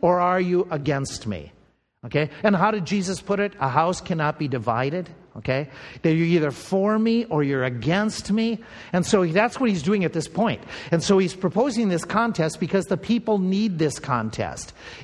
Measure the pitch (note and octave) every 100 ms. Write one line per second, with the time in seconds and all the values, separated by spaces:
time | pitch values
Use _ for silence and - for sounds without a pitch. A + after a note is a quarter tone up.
0 | F3 F3+ F3+ F#3 F3+ F3+ F#3 D#3 C#3+ C#3
1 | C3+ - - F2 D2 - _ _ _ _
2 | A#2+ C#3 D3+ - G#3+ F#3 G#3 G#3+ D#3+ G3+
3 | F#3 F#3 - G3+ G3+ - C3+ D3 E3 F3+
4 | - E3 D3+ D#3 D3 B2+ A2 A#2 C#3 F3+
5 | F3 - - A2+ C3 C3 D3 - - -
6 | E3 D#3+ E3+ E3+ D3 B2 - F#3+ G3+ A3
7 | A3+ A#3 - D3+ C#3 C3+ B2+ A#2+ B2+ F#3
8 | G#3+ - - G#3+ A3+ A3+ - - - F3+
9 | F3 G3+ F3 F3 A#3 - B3 F#3 C#3+ G#3
10 | E3 E3 C#3+ F3+ A3 A#2+ - - - E3
11 | - F#3+ F#3 - F3+ G3+ C#4 A3 G#3 E3+
12 | - G#3 A#3 F3+ D#3+ - F3 G3 - F#3+
13 | - A#3 A3+ G#3 F#3 F#3+ A3 E3 D3+ -
14 | - B2 A2 - F2 C2 - - - -